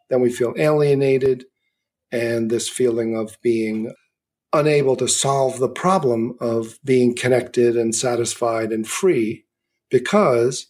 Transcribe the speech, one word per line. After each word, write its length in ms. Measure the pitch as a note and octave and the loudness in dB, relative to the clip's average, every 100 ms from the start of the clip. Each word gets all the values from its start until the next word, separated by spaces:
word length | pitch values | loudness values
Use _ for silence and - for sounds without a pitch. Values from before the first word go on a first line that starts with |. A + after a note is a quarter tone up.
| - | -4
then 100 | C3 | 0
we 80 | B2 | 0
feel 220 | A#2+ A#2+ A2 | 0 -2 0
alienated. 880 | D3+ D3+ D3 C#3 C3+ C3+ C3+ B2+ - _ _ _ _ _ _ | 2 2 2 2 2 2 2 -2 -6 _ _ _ _ _ _
And 400 | A#2+ A#2 A#2 A2+ | -4 -2 -2 -2
this 180 | A2+ - | -2 -2
feeling 480 | - B2 A#2 A2+ A2+ | -2 0 0 -2 -4
of 200 | G#2+ - | -6 -4
being 500 | A#2+ A2+ A2 A2 A2+ - _ _ _ _ _ | -2 0 -2 -4 -6 -12 _ _ _ _ _
unable 440 | D#3 D3+ D3 C3+ B2 | 0 2 2 2 0
to 120 | B2 | -2
solve 500 | - C#3 C#3 C3 B2 | -2 0 0 0 0
the 100 | B2+ | -4
problem 680 | B2 F3+ F#3+ C#3 A#2 A#2 - | -2 0 2 2 0 -2 -4
of 380 | A#2 A#2 A2+ - | -4 -4 -6 -8
being 300 | C3+ B2+ B2 | 0 2 2
connected 640 | A#2+ B2+ B2 A#2+ - A#2+ A#2 | 2 0 0 0 2 2 2
and 180 | A2+ | 0
satisfied 800 | A2 B2+ A#2+ A2+ - A#2+ A2+ A2 | -2 -2 -2 -4 -4 -2 -2 -4
and 140 | A2 A2 | -4 -6
free, 560 | - F#3+ D3 A2 - _ _ _ _ _ | -2 0 2 0 -6 _ _ _ _ _
because 720 | C3 B2 G#3 F#3 A#2+ A#2+ C#3+ | -2 2 2 4 2 0 -2